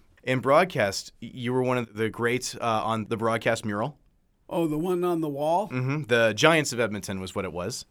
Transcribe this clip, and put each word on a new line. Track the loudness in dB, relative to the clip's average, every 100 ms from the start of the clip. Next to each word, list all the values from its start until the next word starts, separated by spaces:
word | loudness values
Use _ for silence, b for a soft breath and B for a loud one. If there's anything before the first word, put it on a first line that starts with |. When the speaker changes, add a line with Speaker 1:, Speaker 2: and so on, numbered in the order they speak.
| _ _
Speaker 1:
In | -2 -2
broadcast, | 4 4 4 2 0 0 -10 -16
y-, | -16
you | -8 -2
were | 0
one | 2 0
of | -2
the | -2 -4
greats, | 0 0 0 -4 -4
uh, | 0 0
on | 0 -2 -2
the | -2
broadcast | 0 0 0 0 -2
mural. | -2 -4 -6 _ _ _ _ -6
Speaker 2:
Oh, | -2 -2
the | -2
one | -2 0
on | 0 0
the | -2
wall? | -2 0 0 0
Speaker 1:
Mm-hmm. | -2 -2 -2 2
The | 4 4
Giants | 6 6 6 2
of | 0
Edmonton | -2 -2 -6 -6
was | -6 -6
what | -4
it |
was. | -4 -6 -6 -10